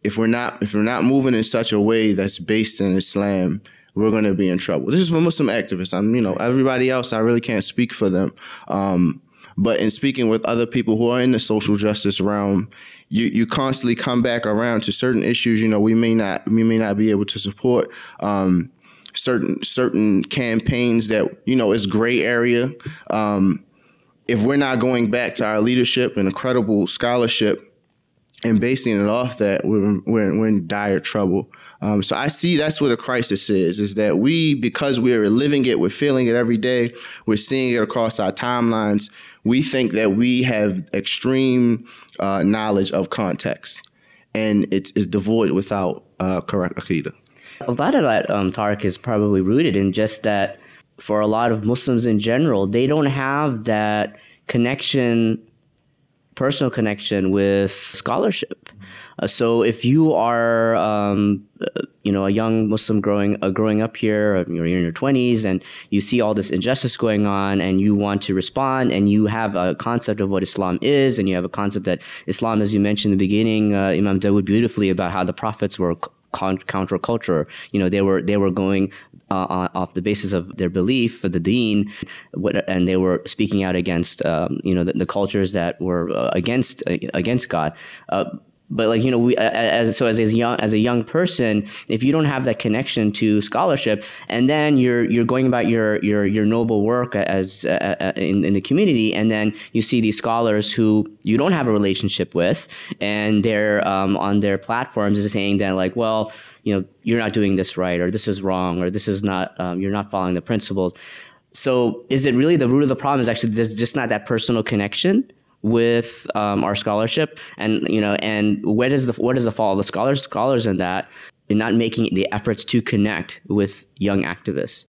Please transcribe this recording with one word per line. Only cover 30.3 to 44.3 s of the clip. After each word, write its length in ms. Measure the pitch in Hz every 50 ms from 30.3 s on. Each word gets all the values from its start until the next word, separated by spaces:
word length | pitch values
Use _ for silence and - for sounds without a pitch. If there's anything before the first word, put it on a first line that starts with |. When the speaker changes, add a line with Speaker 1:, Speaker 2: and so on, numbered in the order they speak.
| 73
Speaker 1:
we're 120 | 104 110 110
in 180 | 107 98 85
dire 320 | 82 101 101 104 104 98 85
trouble. 500 | - - - 107 101 92 90 98 - - - - - - - _
Um, 220 | - 104 107 101 95
so 140 | - -
I 120 | - 131 147
see 280 | 151 - - 175 175
that's 240 | 147 151 156 156 -
what 100 | 147 135
a 60 | 120
crisis 540 | 110 - - 127 123 110 - 101 95 - 113
is, 280 | 107 95 92 82 90 104
is 160 | 104 101 98
that 240 | 104 107 104 78 90
we, 360 | 107 139 165 165 160 156 143
because 440 | 131 110 120 - - 147 139 135 123
we're 300 | 113 127 123 113 107 101
living 380 | 104 120 135 147 147 143 127
it, 120 | 123 120 -
we're 120 | - 95
feeling 360 | 101 - 147 147 135 131 127
it 80 | 117 113
every 220 | 120 120 113 120
day, 380 | 110 107 127 127 123 120 117 117 - - - - - -
we're 100 | - 107
seeing 380 | 104 - - 139 135 131 127 120
it 80 | 120 107
across 360 | 104 - 127 113 113 110 -
our 140 | 107 95 -
timelines, 800 | - - 123 123 123 120 117 113 110 107 104 104 104 - - - - - - - _ _
we 180 | 107 120 131 147
think 300 | 139 - 131 127 110 82
that 240 | 107 110 104 95
we 260 | 107 120 123 123 123 127
have 460 | 131 120 107 104 104 92 92 82 - -
extreme, 920 | 101 104 - - - - 127 131 131 131 131 127 127 120 120 117 113 117 - - - - _ - -
uh, 220 | - 98 98 98 82
knowledge 480 | 98 104 110 107 110 101 98 95 95 -
of 180 | 95 92 87
context, 760 | - - 110 92 - - - - - - - - - - - - _ _ _ _ _ _ _ _